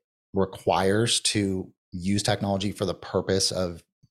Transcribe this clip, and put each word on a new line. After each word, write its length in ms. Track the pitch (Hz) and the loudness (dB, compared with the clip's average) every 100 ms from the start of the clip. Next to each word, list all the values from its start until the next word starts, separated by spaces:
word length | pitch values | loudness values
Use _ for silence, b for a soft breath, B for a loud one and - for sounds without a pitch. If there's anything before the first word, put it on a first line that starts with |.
| _ _ _ | _ _ _
requires 840 | 98 95 - - 85 95 104 117 - | -2 -2 -2 0 2 4 2 2 0
to 520 | - 110 101 95 92 - _ | 0 0 0 -2 -6 -14 _
use 320 | 92 90 101 | -6 -2 0
technology 480 | - 101 101 98 101 | 0 0 0 0 -2
for 140 | 90 98 | -2 -4
the 100 | 87 | -4
purpose 560 | - 95 - 95 - | -4 -2 0 2 2
of 320 | - 90 82 - _ _ | 0 -4 -6 -16 _ _